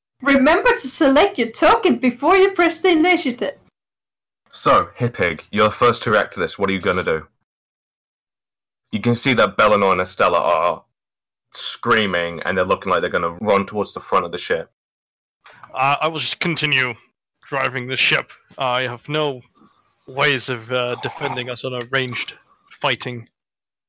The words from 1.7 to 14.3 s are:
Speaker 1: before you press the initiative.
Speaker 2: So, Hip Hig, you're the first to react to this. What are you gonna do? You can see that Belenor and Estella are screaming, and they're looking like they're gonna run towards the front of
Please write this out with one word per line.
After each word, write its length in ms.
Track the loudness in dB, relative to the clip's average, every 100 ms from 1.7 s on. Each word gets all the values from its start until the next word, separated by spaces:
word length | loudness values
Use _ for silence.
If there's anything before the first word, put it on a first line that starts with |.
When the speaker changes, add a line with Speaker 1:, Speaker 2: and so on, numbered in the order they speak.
| 4 2 2
Speaker 1:
before 380 | 0 0 2 4
you 160 | 4
press 280 | 4 0 2
the 100 | 2
initiative. 680 | 4 4 2 0 -4 -6 -8 _ _ _ _ _ _ _ _ _
Speaker 2:
So, 400 | -4 2 2 2
Hip 220 | -4 -4 -2
Hig, 280 | -2 -4 -4
you're 180 | 0 0
the 60 |
first 280 | 4 2 2
to 60 | 2
react 240 | 2 0
to 60 | -2
this. 180 | -6 -2
What 120 | -2
are 20 |
you 80 | 0
gonna 240 | 0 0
do? 220 | 0 -2 -4 _ _ _ _ _ _ _ _ _ _ _ _ _ _ _ _
You 80 | -4
can 140 | -2
see 200 | 0 2
that 220 | 2 2 4
Belenor 360 | 4 4 4
and 80 | 2
Estella 380 | -2 0 2 2
are 460 | 2 2 0 -2 -10 _ _ _ _ _ _
screaming, 880 | -12 -12 -6 0 2 2 0 -2 -4
and 140 | -2 0
they're 60 |
looking 260 | 0 -2 0
like 100 | 0
they're 100 | 0
gonna 280 | -2 -4 -4
run 240 | 0 0
towards 300 | 0 -4 -6
the 60 | -8
front 240 | -4 -2
of 80 | -2